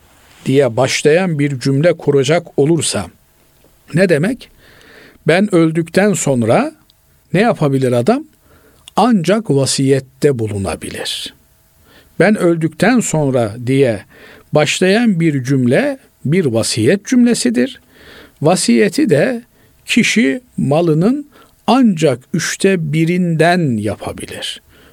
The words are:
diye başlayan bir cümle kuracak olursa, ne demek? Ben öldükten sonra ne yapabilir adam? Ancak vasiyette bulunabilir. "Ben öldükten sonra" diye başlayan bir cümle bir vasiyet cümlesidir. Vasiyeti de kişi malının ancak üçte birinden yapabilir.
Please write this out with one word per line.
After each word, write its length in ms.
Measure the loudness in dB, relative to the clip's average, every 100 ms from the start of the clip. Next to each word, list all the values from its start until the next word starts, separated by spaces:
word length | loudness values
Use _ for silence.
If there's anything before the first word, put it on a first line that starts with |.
| _ _ _ _ 0
diye 300 | 2 2 0
başlayan 640 | -2 0 2 2 0 -2
bir 220 | -2 -2
cümle 320 | -2 0 0
kuracak 680 | 0 0 0 2 -2 -2 -2
olursa, 480 | 0 0 -2 -6 -8 -14 _ _ _ _ _ _ _
ne 140 | 0 2
demek? 420 | 2 0 -4 -12 _ -20 -20 -20 -20 -20 _ 0
Ben 280 | 0 2
öldükten 580 | 2 2 0 -2 0 0
sonra 600 | 0 -2 0 2 0 0 -8 _ _ _ _ _
ne 60 | 0
yapabilir 520 | 0 0 -2 0 0
adam? 320 | 0 0 0 -4 _ _ _ _ _ -8 -2
Ancak 540 | 2 2 0 -2 0
vasiyette 880 | 0 0 -2 0 0 -2 _ -2 0
bulunabilir. 960 | -4 -4 -6 -8 -10 -10 -10 -10 -12 -18 _ _ _ _ _ _ _ 0
"Ben 160 | 0 2
öldükten 640 | 0 0 -2 0 2 2
sonra" 560 | 0 -2 0 0 -2 -4 -2
diye 380 | 2 2 0 -10 -20 -20 -20 _
başlayan 680 | -2 0 0 0 2 0 0
bir 240 | 0 -2
cümle 540 | -2 0 2 0 -2 -6 _ _
bir 200 | -2 0
vasiyet 600 | 0 -2 -2 0 0 0 0
cümlesidir. 760 | 2 2 2 -2 -2 -4 -6 _ _ -20 -20 -20 _
Vasiyeti 680 | 0 0 2 2 2 0 0
de 320 | 2 0 -4 -12 _ _ _ -4
kişi 540 | 0 0 0 0 -2 -8 -6
malının 720 | -2 0 2 2 0 -2 -6 -20 -20 _ 0
ancak 520 | 2 4 2 0 -2 -4
üçte 580 | -6 -6 -2 0 0 -2
birinden 840 | 0 0 0 0 2 2 2 0 -2
yapabilir. 840 | -4 -6 -10 -10 -12 -12 -14 -14 _ _ -20